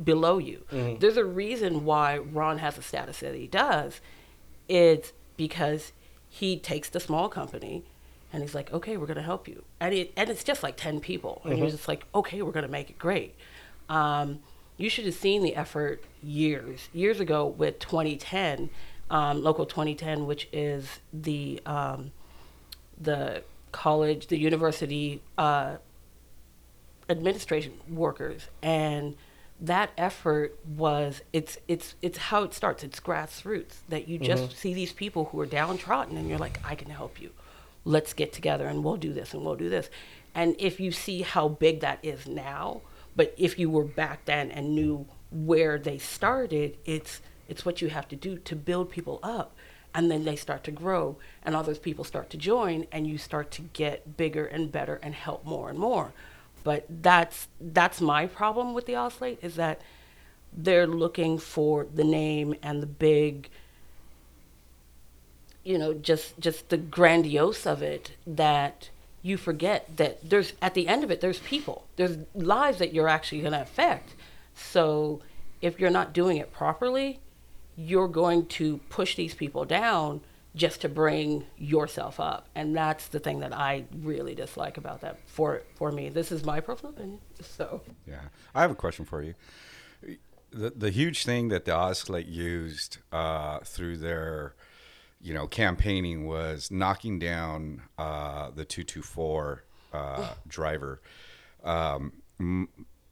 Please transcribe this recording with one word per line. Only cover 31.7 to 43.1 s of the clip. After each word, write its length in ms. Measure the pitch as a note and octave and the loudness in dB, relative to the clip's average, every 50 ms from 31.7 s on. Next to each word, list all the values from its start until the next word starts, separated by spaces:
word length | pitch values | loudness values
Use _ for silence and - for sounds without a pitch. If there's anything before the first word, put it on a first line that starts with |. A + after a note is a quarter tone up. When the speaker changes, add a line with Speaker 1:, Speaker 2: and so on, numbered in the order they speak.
| F3 E3+ - - - - | -2 -2 -4 -10 -12 -6
Speaker 1:
it's 160 | - F3 F3 - | -6 -6 -6 -4
how 260 | - - G#3+ G#3 G3+ | -4 0 2 2 0
it 100 | - - | 0 -4
starts. 300 | - - G3 - - - | -2 -2 -2 -2 -2 -6
It's 160 | C#3 - - | -12 -12 -10
grassroots, 800 | - - E3+ D#3 D#3 D#3 - - - F#3+ A3 F3 - - - - - - | -6 -4 -4 -2 -4 -6 -10 -12 -8 -6 -6 -6 -6 -10 -14 -16 -8 -6
that 180 | E3 D3+ D3 D#3+ | -6 -6 -4 -4
you 100 | E3+ E3 | -6 -2
just 260 | C#3 B2+ F3 B2+ B2+ | 2 2 2 2 2
Speaker 2:
Mm-hmm. 100 | B2+ - | -2 -6
Speaker 1:
see 180 | - - G3 F3+ | -4 -4 -4 -2
these 200 | F#3 F#3 - - | -2 -4 -4 -6
people 320 | - G3+ G#3 - E3+ D#3 | -6 -8 -4 -2 -2 -2
who 140 | D#3 - D#3 | -2 -2 -4
are 40 | D3+ | -4
downtrodden 720 | C3 D3+ D3 D3+ E3+ F#3 F#3 - F3 A3 C4+ A#3+ - D#3 D#3+ | -2 0 0 0 0 -2 -4 -2 -2 0 0 -2 -4 -6 -6
and 120 | D#3+ D#3+ | -4 -4
you're 100 | D#3+ D#3 | -2 -4
like, 200 | D#3+ - - - - | -4 -4 -6 -8 -8
"I 100 | C#3 D3+ | -8 -8
can 140 | D3 - D3+ | -8 -10 -12
help 300 | D3+ C#3 - - - - | -12 -10 -12 -12 -12 -14
you. 100 | - - - - - - - - - - - - - | -16 -16 -18 -18 -20 -20 -20 -20 -20 -20 -18 -8 -2
Let's 300 | E3 D#3 D#3 D3+ - - | 2 4 4 2 2 -4
get 180 | - D3 D3 - | -4 -4 -4 -4
together 340 | - D#3 D3+ D3 C#3+ C#3+ C#3+ | -4 -2 -2 -2 0 -2 -4
and 160 | D3 D3 D3+ | -4 -2 -2
we'll 140 | D#3 D3+ E3+ | -2 -2 -2
do 160 | D#3+ D#3 D3 | -4 -6 -6
this 200 | - - - - | -6 -8 -8 -8
and 100 | D3+ D3 | -6 -4
we'll 120 | D#3 - | -4 -4
do 140 | - E3+ - | -2 -2 -2
this." 200 | - F3 - - - - - - - - - - - | -2 -2 -4 -4 -10 -18 -18 -18 -20 -20 -18 -8 -2
And 220 | D#3+ E3+ E3+ E3 - | 0 2 2 2 2
if 200 | G3 F#3+ F3+ - | 0 -2 -2 0
you 120 | F#3+ F#3 | -4 -4
see 300 | D#3+ - - - F#3 F3+ F3+ | -4 -4 -4 -4 -4 -4 -2
how 260 | - - F#3 D#3 D3+ | 0 2 2 2 2
big 320 | D3+ - D#3+ D#3+ D#3+ D3+ | 2 6 6 6 6 4
that 180 | C#3+ C3+ C#3 - - | 0 -2 -2 -2 -4
is 240 | D#3 C#3 C3 C3+ C3+ | -6 -6 -6 -8 -8
now, 540 | C#3 D3 C3 C#3 C#3 C#3+ D#3+ G3 - A3+ - - - - - - | -8 -6 -6 -6 -6 -6 -4 -6 -6 -8 -10 -16 -20 -20 -20 -4